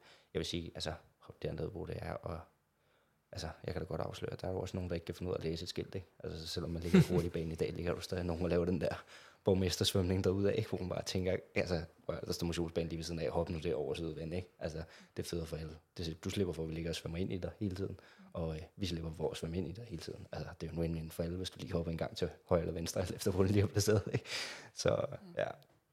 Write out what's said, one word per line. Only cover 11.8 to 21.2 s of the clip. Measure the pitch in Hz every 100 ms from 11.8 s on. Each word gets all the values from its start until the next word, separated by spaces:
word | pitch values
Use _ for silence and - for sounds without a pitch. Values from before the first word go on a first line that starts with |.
| 82 - - 80
at |
høre, | 90
der |
står | 87 85
motionsbanen | 82 82 82 82
lige | 82
ved |
siden | 82 82
af, | 76
hop | 85 82
nu | 85
derover, | 85 67 67
så | 78 82
ven, | 78 82
ikke?" | 90 98 _
Altså, | 87 78 82 - - -
det |
er | -
federe | 87 82
for | 80
alle. | 78 80 _ -
Det, | 82 80
du | 95
slipper | 98 92
for, | 80
at | 80
vi |
ligger | 80 82
og | 82
svømmer | - 85
ind | 95
i | 92
dig | 87 -
hele | 104
tiden, | 95 98 95 - - -
og, | - 82 78
øh, | - -
vi | 95
slipper | 85 82
for | 78 78
at | -
svømme | 82 85
ind | 80
i |
dig | -
hele | 120 80
tiden. | - - -
Altså, | - 76 82
det | 80
er |
jo | 78
en | 82 82
win-win | 80
for | -